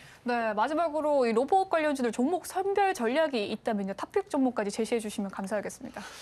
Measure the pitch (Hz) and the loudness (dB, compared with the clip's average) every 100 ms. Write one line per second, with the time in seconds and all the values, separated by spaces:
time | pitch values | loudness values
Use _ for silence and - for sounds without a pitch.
0 | - - 240 240 226 214 240 311 330 302 | -20 -10 -4 -2 0 0 0 2 0 0
1 | 302 294 240 220 277 381 381 330 302 277 | 2 2 4 2 4 4 4 2 2 0
2 | 240 214 254 349 - - 392 403 392 370 | 0 0 0 0 -2 -2 0 2 2 2
3 | 226 277 311 262 202 214 - 208 196 196 | 0 2 2 0 -2 -4 -2 -2 -2 -6
4 | - 415 392 294 262 240 202 202 220 240 | -4 -2 0 2 2 2 -2 -2 -2 -2
5 | 214 208 196 - 196 214 214 - 254 - | -2 -6 -6 -6 -4 -4 -4 -10 -12 -12
6 | - - | -14 -14